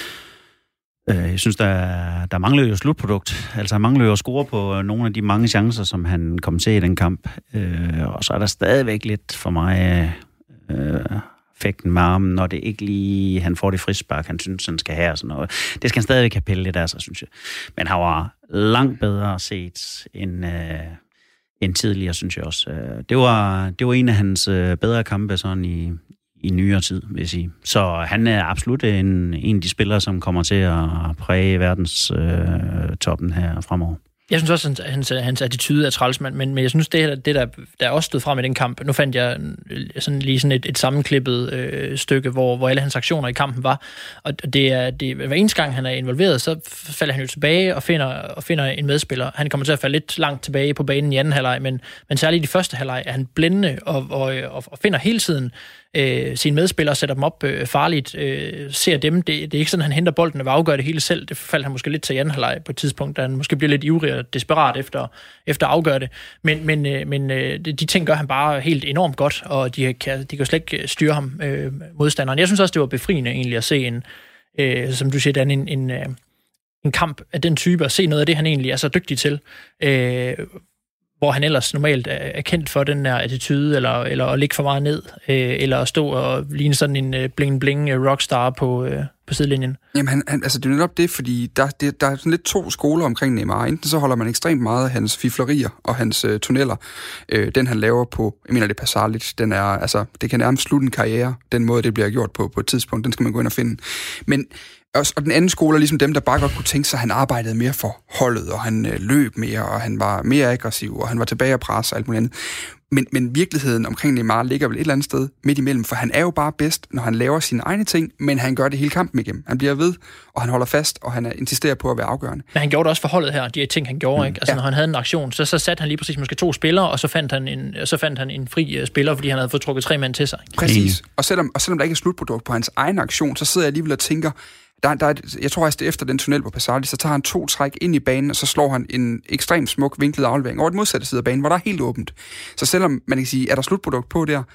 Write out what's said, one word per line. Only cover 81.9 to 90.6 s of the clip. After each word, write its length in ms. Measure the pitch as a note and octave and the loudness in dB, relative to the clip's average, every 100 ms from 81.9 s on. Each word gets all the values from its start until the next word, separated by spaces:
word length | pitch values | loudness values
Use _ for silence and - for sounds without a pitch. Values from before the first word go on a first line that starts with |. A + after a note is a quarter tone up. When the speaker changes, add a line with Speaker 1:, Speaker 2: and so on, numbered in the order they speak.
| C#3 B2+ | 0 -2
Speaker 2:
er, 40 | |
er 300 | C#3 C#3 D3 | -6 -8 -8
kendt 280 | - E3+ D3 | -2 -2 0
for 140 | C#3+ | -2
den 220 | C#3 D3 C3+ | 0 0 0
der 100 | B2 | 0
attitude, 600 | - B2+ - C#3+ D3 C#3+ | -2 -4 -2 0 2 2
eller, 240 | B2 A#2+ | 2 -2
eller 240 | B2+ C3+ B2+ | -2 -2 0
at 140 | C3+ | 2
ligge 160 | C#3+ - | 0 0
for 80 | |
meget 200 | C#3 C#3 | 0 0
ned, 180 | C#3+ D3+ - - - | 0 -2 -6 -10 -2
øh, 280 | C3+ B2 - | 0 2 0
eller 180 | C3+ C3 | 0 0
at 100 | B2+ | 0
stå 200 | - D3 | 0 0
og 380 | C3 C3 C3 C#3+ | 0 0 -2 -4
ligne 240 | C#3+ D3 C#3 | 0 2 4
sådan 200 | D3 C#3 | 2 0
en, 180 | C3+ | -2
øh, 160 | C3 C3 - | -2 -4 -2
bling-bling, 480 | C#3+ C3+ C3+ C#3+ D3 | 0 2 2 2 2
øh, 120 | B2+ C3 | 2 2
rockstar 440 | C#3 - C3 B2 | 2 0 2 0
på, 360 | B2+ B2+ B2 B2+ | 0 0 0 -2
øh, 180 | C#3 C#3 _ - | -4 -6 _ -6
på 60 | |
sidelinjen. 440 | C3 D3 C3+ C3 C3+ _ C#3+ | -2 0 0 -2 -6 _ 0
Speaker 3:
Jamen, 120 | C#3 | 2
han, 160 | C#3 - | 0 0
han, 160 | C3+ | -2
altså, 160 | C3+ | 0
det 60 | B2 | -2